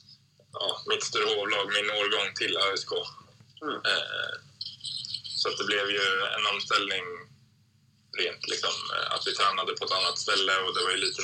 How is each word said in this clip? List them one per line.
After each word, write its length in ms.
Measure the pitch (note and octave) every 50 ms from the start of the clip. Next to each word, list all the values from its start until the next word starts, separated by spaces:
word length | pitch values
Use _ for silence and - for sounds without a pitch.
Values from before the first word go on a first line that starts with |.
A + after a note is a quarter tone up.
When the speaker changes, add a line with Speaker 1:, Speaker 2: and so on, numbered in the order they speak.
| - - - - _ _ _ - - -
Speaker 1:
ja, 140 | - - - - - - - -
mitt 140 | - - -
Sturehovlag, 640 | - - A2+ G#2+ A2 G#2+ G#2 G2+ G#2 G#2+ G2+ G2 G2+ G#2
min 140 | G#2 G#2 G#2 G#2 G#2
årgång 280 | G#2 G2+ G#2+ G#2+ G2+ F#2+ - -
till 160 | - - F#2
Ö 120 | F#2+ G2 G2 G2
S 100 | F#2 -
K. 120 | - - - - - - - - - - - - - - -
Speaker 2:
Mm. 120 | D3+ D3 - - - A2
Speaker 1:
Eh, 420 | F#2+ F2 - - - - - - - - - - - - - - - - - - - - - - - - - - - -
så 80 | - G2
att 100 | F#2+ G2
det 60 | G2+ G2+
blev 140 | G#2 G2+ G2+ G2+ G2+ G2+
ju 80 | G2 G2 G2 G2 G2+ G2 G2
en 100 | G#2 G#2 G#2 G2+
omställning 500 | G2+ G2+ - G2 G2+ G2+ G2 F#2+ F#2+ F2+ F2+ F2 E2+ - - - - - - _ _ _ _ _ _ _ _ _ _ _ _ - G2
rent, 220 | F#2 E2+ - - - -
liksom, 220 | - - - - - - - - -
eh, 140 | G1+ G1+ - -
att 100 | - -
vi 60 | - - -
tränade 340 | G2+ G2 - - - - F2+ -
på 60 | F#2+
ett 140 | - F#2+ F#2+
annat 180 | F#2+ G2+ - - -
ställe 280 | G#2 G#2 G2+ G2 F#2+ F#2+ F#2+ F#2
och 80 | F#2 G2
det 80 | F#2+ F2+
var 60 | F#2 F#2
ju 60 | G2 G2
lite 140 | F#2 F#2 -